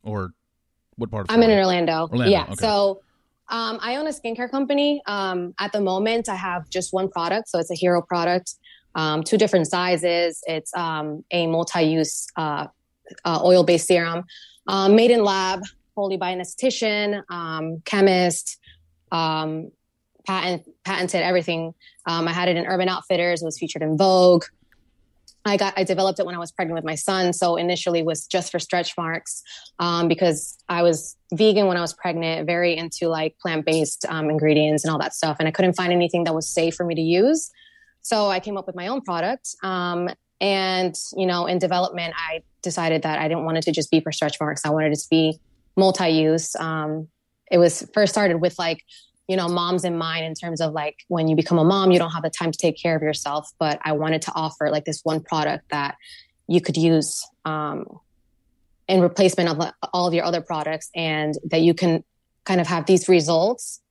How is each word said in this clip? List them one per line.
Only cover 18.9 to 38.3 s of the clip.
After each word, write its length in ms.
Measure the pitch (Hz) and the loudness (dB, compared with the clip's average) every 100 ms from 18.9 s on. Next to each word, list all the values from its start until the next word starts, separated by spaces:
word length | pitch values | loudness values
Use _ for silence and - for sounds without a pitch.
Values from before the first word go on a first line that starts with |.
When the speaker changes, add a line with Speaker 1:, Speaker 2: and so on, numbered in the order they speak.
| _ _ | _ _
Speaker 2:
um, 580 | 170 160 156 156 160 160 _ _ _ _ _ - | -4 -2 -2 -4 -6 -10 _ _ _ _ _ -6
patent, 400 | 190 175 175 - _ | -4 -4 -6 -8 _
patented 380 | - 190 180 180 | -8 -4 -2 -2
everything. 500 | 170 180 165 165 165 - - _ - | 0 0 0 -4 -6 -12 -20 _ -4
Um, 200 | 165 165 | -2 -2
I 60 | |
had 160 | 170 180 | 0 0
it 80 | 170 | 0
in 100 | 170 | -2
Urban 220 | 185 185 | -2 -2
Outfitters. 540 | 185 - 180 175 170 | -4 -2 0 0 -2
It 20 | |
was 140 | 160 151 | -6 -8
featured 240 | 165 151 | -8 -4
in 140 | 156 156 | -2 2
Vogue. 480 | 190 185 180 175 - _ _ _ _ _ _ _ - _ | 4 6 8 6 2 _ _ _ _ _ _ _ -20 _
I 120 | 208 202 | -2 0
got, 180 | 196 190 | 0 -2
I 80 | |
developed 340 | 190 185 190 185 | -2 0 0 -2
it 80 | 180 | -6
when 80 | |
I 40 | 175 | -6
was 120 | 170 | -10
pregnant 240 | - 170 | -6 -6
with 100 | 165 | -4
my 120 | 165 156 | -6 -6
son. 360 | - 190 180 | -2 0 0
So 220 | 175 180 | 0 0
initially 460 | 170 170 180 - 170 | 0 -2 -2 0 0
it 40 | |
was 220 | 160 156 - | -2 -4 -4
just 240 | 185 175 | -4 -2
for 80 | 175 | -8
stretch 380 | - 180 170 - | -4 -4 -4 -6
marks, 460 | 165 165 - - - - - - | -6 -6 -8 -14 -14 -20 -20 -4
um, 300 | 175 170 170 | -2 0 0
because 500 | 165 180 147 - - - | 2 2 0 -6 -16 -6
I 140 | 175 | 2
was 340 | 175 151 - - _ | 2 2 -6 -18 _
vegan 360 | 165 214 202 196 | 2 4 4 2
when 80 | 175 | 2
I 40 | |
was 140 | 165 | -2
pregnant, 520 | - 180 170 165 160 151 | -6 -6 -2 -4 -4 -2
very 300 | 170 175 160 | 0 0 0
into, 320 | 165 - 170 | -6 -4 -2
like, 300 | 160 156 _ | 0 -2 _
plant-based, 640 | 175 160 151 160 151 - - | -4 -2 0 0 0 -4 -6
um, 200 | 160 156 | -4 -2
ingredients 540 | 156 151 151 151 151 | 2 4 4 4 2
and 80 | 160 | 0
all 60 | 156 | -2
that 160 | 147 | -4
stuff. 220 | - 160 147 | -2 -4 0
And 80 | 160 | -2
I 60 | |
couldn't 220 | 160 185 | 2 2
find 180 | 175 180 | 2 0
anything 320 | 175 175 175 | 2 2 0
that 100 | 165 | 0
was 140 | 160 160 | -2 -2
safe 260 | - 165 | 0 -2
for 100 | 160 | -2
me 120 | 175 165 | -4 -2
to 40 | |
use. 480 | 160 175 233 311 - _ _ _ _ _ | 2 4 4 2 -2 _ _ _ _ _
So 240 | - 220 | -4 0
I 140 | 202 | 0